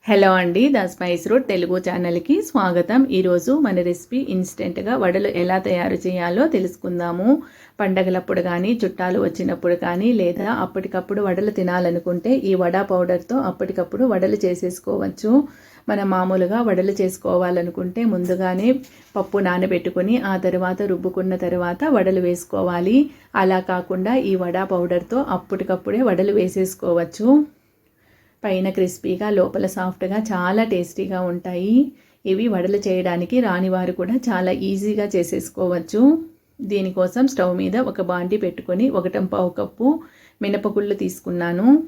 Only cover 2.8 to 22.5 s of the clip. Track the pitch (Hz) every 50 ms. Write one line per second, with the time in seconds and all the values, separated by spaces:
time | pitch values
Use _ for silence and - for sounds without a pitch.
2.8 | 175 - 214 262 269 - - 185 185 180 175 175 175 - 269 320 294 220 190 180
3.8 | 175 175 175 175 - _ 240 254 - - 190 185 185 185 - - - - 175 -
4.8 | 190 208 247 269 202 180 170 196 202 202 - 175 175 180 185 190 190 202 190 175
5.8 | 175 190 190 175 - 185 185 180 170 175 175 208 285 320 320 202 185 180 180 -
6.8 | - 185 180 175 175 170 170 175 190 233 277 320 - - - - - - _ -
7.8 | 208 190 190 190 185 185 185 185 180 - 190 180 175 180 175 175 180 208 240 233
8.8 | - 185 - - 185 185 185 196 196 190 - - 180 180 175 175 - 175 175 175
9.8 | - 175 175 180 208 233 247 214 185 175 175 - - 208 240 240 185 185 - 196
10.8 | 190 190 - 185 180 - 202 202 208 196 180 190 202 214 208 - 185 180 175 180
11.8 | 180 170 170 175 170 180 175 180 - 220 262 269 - 196 190 185 180 175 175 190
12.8 | 196 - 190 180 180 180 180 175 175 - 240 262 269 185 180 - 202 190 190 -
13.8 | 175 170 - 202 254 254 208 185 185 190 208 202 - 185 180 175 - 180 180 -
14.8 | - 196 196 196 190 190 185 - - 214 240 285 294 - - - - - - -
15.8 | _ - 208 208 196 196 190 185 185 185 190 190 180 175 208 233 240 220 190 180
16.8 | 190 196 196 - 196 185 190 - - 180 180 180 185 180 180 180 175 175 170 -
17.8 | 180 180 180 233 233 226 196 180 180 180 185 180 190 185 185 185 202 240 262 269
18.8 | - - - - - _ _ 208 196 - - 202 196 185 180 180 185 190 185 175
19.8 | - 180 - 185 180 196 233 254 247 196 190 185 185 185 175 180 185 180 185 -
20.8 | 208 202 185 170 180 190 185 190 185 190 185 180 185 175 180 180 175 175 175 -
21.8 | 285 311 277 220 185 190 190 180 180 175 175 175 - _